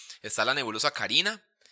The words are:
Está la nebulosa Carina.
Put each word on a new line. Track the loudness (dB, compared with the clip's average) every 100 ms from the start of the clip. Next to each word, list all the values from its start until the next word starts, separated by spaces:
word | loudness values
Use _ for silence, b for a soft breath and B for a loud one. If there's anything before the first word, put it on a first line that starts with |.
| B B
Está | -2 2
la | 2
nebulosa | 2 -2 0 0
Carina. | 0 0 2 2 -2 _ _ b